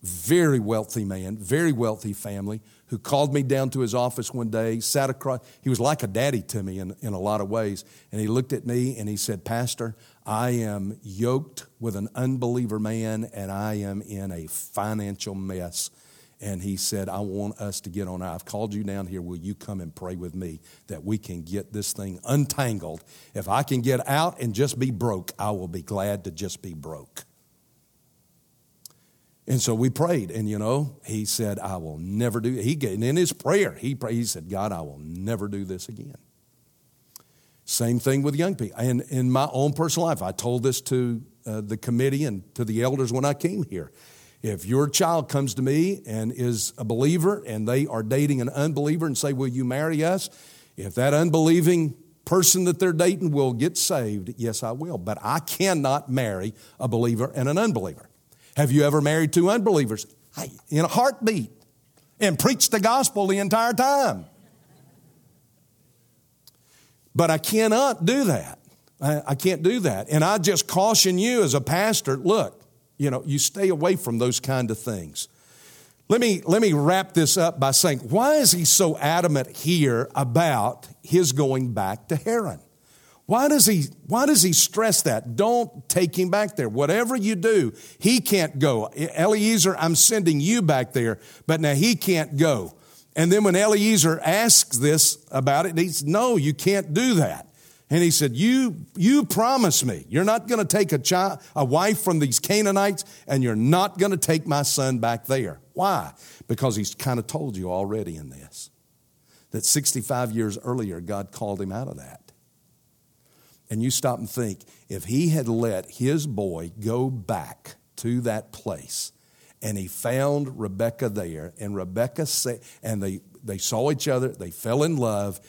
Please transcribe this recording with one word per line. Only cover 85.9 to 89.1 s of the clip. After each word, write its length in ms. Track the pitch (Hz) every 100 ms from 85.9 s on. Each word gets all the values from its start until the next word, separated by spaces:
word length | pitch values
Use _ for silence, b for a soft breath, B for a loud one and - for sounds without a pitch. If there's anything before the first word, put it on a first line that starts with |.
| 180 180 180
him 120 | 185
back 260 | 202 214 -
there. 120 | 117
Whatever 460 | 117 143 208 240
you 220 | 254 202 196
do, 380 | 220 208 120 - B B
he 200 | 208 254
can't 380 | - 196 156 139
go. 320 | 147 117 107 139
"Eliezer, 800 | 165